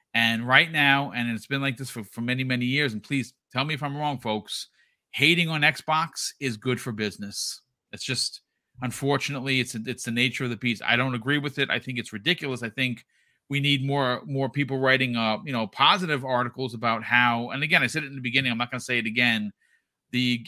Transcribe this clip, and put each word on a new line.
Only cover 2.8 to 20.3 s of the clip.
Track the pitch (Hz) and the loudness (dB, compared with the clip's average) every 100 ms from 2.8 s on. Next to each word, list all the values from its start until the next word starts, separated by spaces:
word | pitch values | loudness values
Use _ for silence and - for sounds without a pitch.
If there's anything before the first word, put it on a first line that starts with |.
| 147 | 0
and | 107 | -2
please | - 139 117 - _ | -2 -2 -2 -10 _
tell | 127 147 | -4 -2
me | |
if | 147 | -2
I'm | 147 143 | -4 -4
wrong, | 147 131 | -4 -2
folks, | 117 107 - - - _ _ _ _ | -2 -2 -4 -10 -10 _ _ _ _
hating | - 147 175 165 | 2 4 4 2
on | 156 | 2
Xbox | 151 147 - 156 165 - - - | 2 2 0 0 0 -4 -8 -6
is | 139 107 | -6 -2
good | 127 120 | -2 -2
for | 131 | -4
business. | 107 104 - 101 - - - _ _ _ | -4 -4 -4 -10 -8 -8 -8 _ _ _
It's | 101 | -10
just, | - 123 - - _ _ _ - | -6 -4 -4 -6 _ _ _ -8
unfortunately, | 127 - 139 143 - 143 135 131 | -8 -2 0 0 0 -4 0 0
it's, | 120 | 0
it's | 113 113 120 | -4 -6 -6
the | - | -2
nature | 117 127 - | 2 2 0
of | 127 | -4
the | 117 | -2
beast. | 123 110 - | -2 -2 -2
I | 117 | -2
don't | 131 123 | -2 -2
agree | 120 147 | -2 0
with | 143 139 | -2 -4
it. | 131 | -2
I | 120 | -4
think | 131 123 | -6 -8
it's | 107 | -8
ridiculous. | 107 120 175 143 123 | -4 -2 -2 -4 -6
I | 117 | -6
think | 120 127 117 - _ _ _ - | -4 -4 -4 -12 _ _ _ -6
we | 139 | 0
need | 143 139 135 | 2 2 2
more, | 139 131 123 - | 0 0 -2 -4
more | 135 135 | -2 -2
people | 143 135 135 | -2 -2 2
writing, | 131 131 131 117 | 4 4 4 2
uh, | 113 104 147 | 0 0 -2
you | |
know, | 123 107 | -4 -2
positive | - 147 196 175 143 131 | 4 4 4 2 -2 0
articles | 123 123 123 127 | 0 0 -4 -6
about | 113 117 113 | -2 0 0
how, | 113 120 123 117 120 | 4 6 6 4 -2
and | 135 | -4
again, | 151 175 | 0 2
I | 123 | 2
said | 156 | -2
it | 143 | -6
in | 135 | -8
the | |
beginning, | 123 127 131 | -2 0 0
I'm | 117 | 0
not | 123 | -4
gonna | 123 | -6
say | - 123 | -2 -2
it | 113 | 0
again. | 117 120 113 104 - _ _ _ _ _ | 2 2 2 -2 -10 _ _ _ _ _
The | 123 123 | 0 2